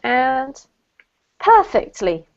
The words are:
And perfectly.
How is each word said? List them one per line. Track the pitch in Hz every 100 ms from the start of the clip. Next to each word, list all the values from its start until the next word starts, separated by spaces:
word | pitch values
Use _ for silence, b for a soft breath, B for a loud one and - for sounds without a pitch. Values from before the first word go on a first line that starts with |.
And | 233 247 262 262 269 277 - _ _ _ _ _ _ _
perfectly. | - 453 381 226 - - 208 165 165